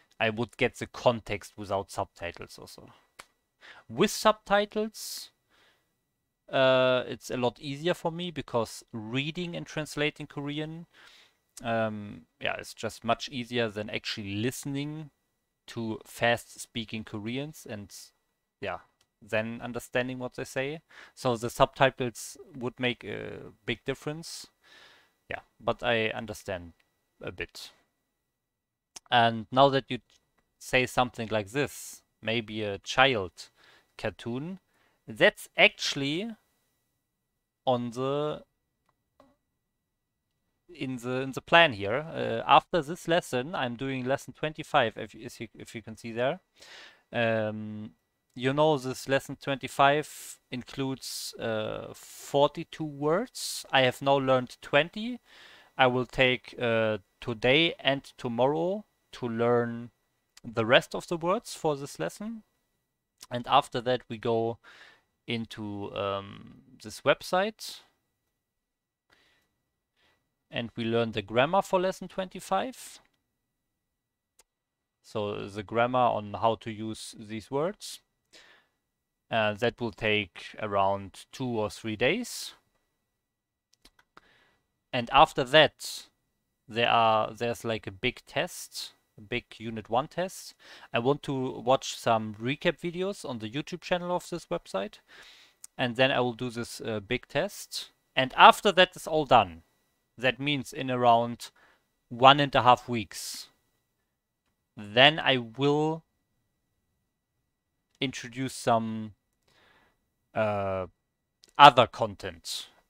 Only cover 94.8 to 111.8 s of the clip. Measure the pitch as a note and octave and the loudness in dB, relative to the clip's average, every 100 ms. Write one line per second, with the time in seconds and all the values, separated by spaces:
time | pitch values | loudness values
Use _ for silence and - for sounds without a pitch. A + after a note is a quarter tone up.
94.8 | G3+ - _ - - - - _ - - | -8 -10 _ -20 -20 -20 -20 _ -16 -4
95.8 | B2+ A#2 C3 B2+ B2 A2+ B2 A2+ A2+ - | -2 2 2 2 0 -2 -6 -6 -8 -8
96.8 | - G#2+ G2 B2 - E3+ G3 - - - | -6 -6 -4 -4 -4 -4 -4 -6 -12 -12
97.8 | - _ _ - B2+ - G3 - G#3+ F3+ | -12 _ _ 0 2 10 10 10 6 6
98.8 | F3+ - - D#3 C#3 B2+ F#2 E2 - _ | 6 4 -2 0 6 6 6 0 -20 _
99.8 | _ _ _ - B2+ A#2 C#3 C#3+ A#2 D3 | _ _ _ -4 -2 0 -2 -2 -4 -8
100.8 | C3+ B2+ B2 A#2 A#2 A#2 - - _ _ | -4 4 6 6 4 -6 -14 -20 _ _
101.8 | _ _ _ A#2+ C3 D3 C#3+ C3 A#2 B2 | _ _ _ 8 10 10 6 6 6 6
102.8 | - A#2+ G2+ - - - - _ _ _ | 4 -6 -6 -10 -10 -12 -14 _ _ _
103.8 | _ _ _ _ _ _ _ _ _ - | _ _ _ _ _ _ _ _ _ -18
104.8 | G#2 G#2+ C#3 D#3+ B2+ C3 A#2 A#2 C#3+ D3 | -2 6 6 6 2 0 -2 0 2 2
105.8 | D#3 D#3+ - _ _ _ _ _ _ _ | 0 -4 -10 _ _ _ _ _ _ _
106.8 | _ _ _ _ _ _ _ _ _ _ | _ _ _ _ _ _ _ _ _ _
107.8 | _ _ C3+ - B2 A#2+ C3 - - A2+ | _ _ -6 -6 -10 -8 -6 -4 2 2
108.8 | A2 A2 A2 - _ _ _ _ _ _ | 2 -6 -10 -14 _ _ _ _ _ _
109.8 | _ _ _ _ _ - A2 G2+ G2 F#2+ | _ _ _ _ _ -2 -2 -2 -2 -4
110.8 | F2+ _ _ _ _ _ _ - C#3+ B2+ | -6 _ _ _ _ _ _ 10 12 12